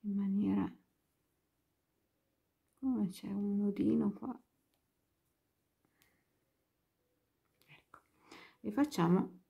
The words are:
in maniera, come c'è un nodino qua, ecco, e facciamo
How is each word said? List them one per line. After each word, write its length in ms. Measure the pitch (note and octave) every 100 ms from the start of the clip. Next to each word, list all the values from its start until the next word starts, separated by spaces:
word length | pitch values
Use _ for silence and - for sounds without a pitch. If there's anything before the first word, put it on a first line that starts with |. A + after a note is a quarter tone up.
in 140 | G#3 G3
maniera, 600 | G3 G3 G3 G3+ F#3 - _ _ _ _ _ _ _ _ _ _ _ _ _ _ _ _ _ _ _ _
come 280 | C4+ A#3+ G3+
c'è 180 | - G3
un 300 | G3+ G3+ G3+
nodino 540 | G3+ G3+ G#3 A3+ G#3+
qua, 300 | G3 - A#3 _ _ _ _ _ _ _ _ _ _ _ _ _ _ _ _ _ _ _ _ _ _ _ _ _ _ _ _ _ _ _ _ _
ecco, 340 | - _ - _ _ - - - _
e 100 | G#3+
facciamo 680 | G#3 D4 - E3+ F3+ - - _